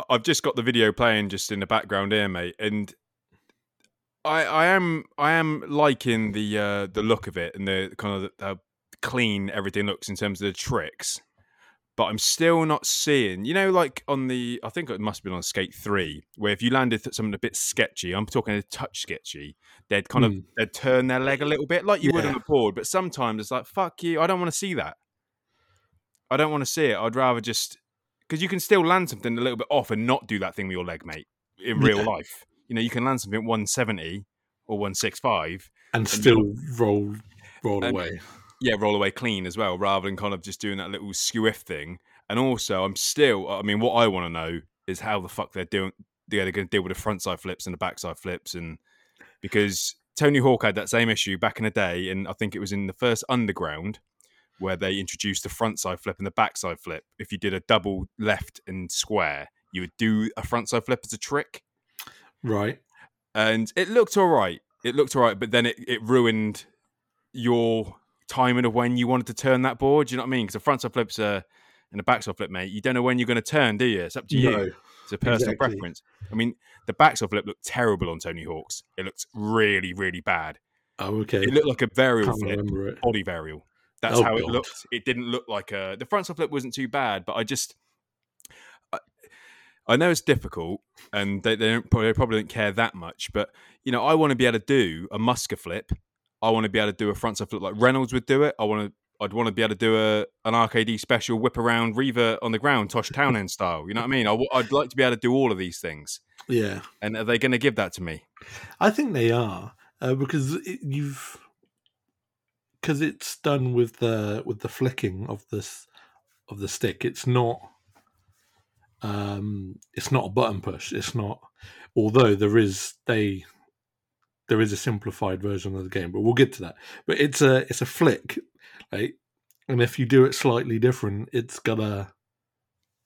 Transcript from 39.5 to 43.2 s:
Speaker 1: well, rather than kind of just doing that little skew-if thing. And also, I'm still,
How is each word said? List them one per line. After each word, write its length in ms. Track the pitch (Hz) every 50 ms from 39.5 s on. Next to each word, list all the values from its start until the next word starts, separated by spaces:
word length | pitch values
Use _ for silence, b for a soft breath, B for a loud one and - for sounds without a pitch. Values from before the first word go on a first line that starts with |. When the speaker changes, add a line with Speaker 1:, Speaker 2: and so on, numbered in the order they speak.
| 87
Speaker 1:
well, 220 | 107 110 95 90 90
rather 280 | 101 98 98 98 92 98
than 80 | 95
kind 180 | 90 104 101 98
of 80 | 90
just 180 | 82 98 95 -
doing 180 | - 104 98 98
that 120 | 92 90
little 240 | 98 95 104 101 95
skew-if 440 | - - - - 113 110 110 104 -
thing. 400 | - - 90 73 73 80 90 b b b b b b -
And 100 | 101 117
also, 460 | 131 135 127 107 - - 104 92 92
I'm 120 | 98 98
still, 520 | - - - - 143